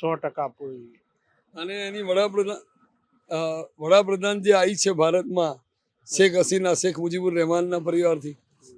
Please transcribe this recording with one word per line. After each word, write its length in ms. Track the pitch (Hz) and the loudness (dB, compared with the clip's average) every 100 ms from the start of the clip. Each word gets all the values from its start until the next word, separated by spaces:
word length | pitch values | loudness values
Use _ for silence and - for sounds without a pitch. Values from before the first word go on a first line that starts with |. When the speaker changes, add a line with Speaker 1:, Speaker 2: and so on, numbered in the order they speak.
Speaker 1:
સો 160 | 165 160 | -4 -4
ટકા 280 | 147 151 | -6 -6
આપવો 240 | 135 _ 139 | -8 _ -14
જોઈએ. 320 | 127 120 _ _ _ _ _ _ | -14 -18 _ _ _ _ _ _
Speaker 2:
અને 320 | 170 180 202 196 | -12 -10 -8 -10
એની 160 | 208 | -8
વડાપ્રધાન, 540 | 190 185 208 202 196 202 _ _ _ _ _ _ _ 160 | 0 2 2 0 -4 -6 _ _ _ _ _ _ _ -6
અ, 20 | 160 160 - _ | -4 -6 -10 _
વડાપ્રધાન 640 | 156 196 190 190 202 202 | 4 4 4 -2 -2 -2
જે 100 | 196 | 4
આવી 240 | 196 185 196 | 4 4 0
છે 140 | 196 | -2
ભારતમાં, 760 | 165 160 180 170 180 160 131 _ _ _ _ - - | 2 2 2 0 -2 -2 -4 _ _ _ _ -10 2
શેખ 180 | 190 | 4
હસીના, 400 | 180 165 190 185 | 4 2 0 0
શેખ 240 | 160 180 160 | 0 0 -2
મુજીબુર 360 | 170 180 185 | -4 -2 -2
રહેમાનના 440 | 170 160 170 175 175 | 0 0 0 0 -2
પરિવારથી, 580 | 165 170 170 160 147 143 _ _ - | -2 0 2 0 -6 -16 _ _ -20